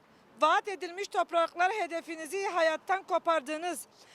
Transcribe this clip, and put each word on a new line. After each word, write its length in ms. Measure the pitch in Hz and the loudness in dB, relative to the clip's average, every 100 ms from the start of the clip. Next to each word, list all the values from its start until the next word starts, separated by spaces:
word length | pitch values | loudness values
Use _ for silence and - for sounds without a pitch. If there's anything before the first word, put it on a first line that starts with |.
| _ - - - | _ -20 -20 0
Vaat 260 | 311 381 415 | 4 4 2
edilmiş 400 | 381 359 359 403 | -6 -8 -8 -4
topraklar 640 | 381 - 339 330 349 370 | -2 0 0 0 2 0
hedefinizi 760 | 427 339 330 311 320 311 392 392 | 0 -4 -6 -8 -10 -8 -4 -2
hayattan 560 | 349 320 311 - 381 | 2 2 0 -2 -2
kopardığınız 840 | - 330 339 320 262 311 349 294 - - - | 0 -2 2 0 -2 -6 -4 -6 -10 -20 -20